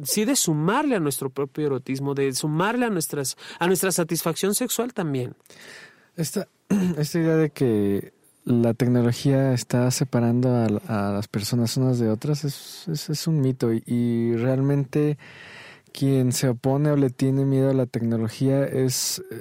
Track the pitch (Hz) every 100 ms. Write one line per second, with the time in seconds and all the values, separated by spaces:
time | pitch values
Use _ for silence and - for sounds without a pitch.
0 | 143 208 220 277 - 151 165 247 302 220
1 | 147 - 135 135 139 - 151 127 131 135
2 | 139 135 139 127 156 156 196 240 240 185
3 | - 147 135 - - - 175 185 190 175
4 | 165 165 170 160 190 202 254 - 240 -
5 | 160 135 123 - _ - - - - -
6 | _ - 156 208 - _ _ 202 180 156
7 | 151 170 160 160 151 - 131 107 101 101
8 | - - _ _ - 120 117 113 123 123
9 | 120 117 139 135 135 120 - 123 123 123
10 | 135 120 117 120 127 123 113 104 - 110
11 | 101 101 104 110 101 123 113 135 131 123
12 | 113 110 151 147 143 - - - - 151
13 | - 151 165 156 131 127 120 113 - 120
14 | 120 117 117 117 123 131 139 143 135 151
15 | 151 147 - - - - - - _ -
16 | 139 135 127 120 135 120 131 139 151 147
17 | 135 127 135 135 139 135 135 135 127 117
18 | 117 113 113 - 131 139 139 131 131 127
19 | - - - 113